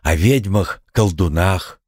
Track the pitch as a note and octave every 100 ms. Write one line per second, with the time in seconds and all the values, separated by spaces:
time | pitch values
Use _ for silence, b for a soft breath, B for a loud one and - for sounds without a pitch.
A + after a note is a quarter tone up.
0 | D#2+ D#2 G2+ C3+ G2 G2+ F#2 - _ -
1 | G#2 D#2+ F2 D#2+ F#2 F#2 - -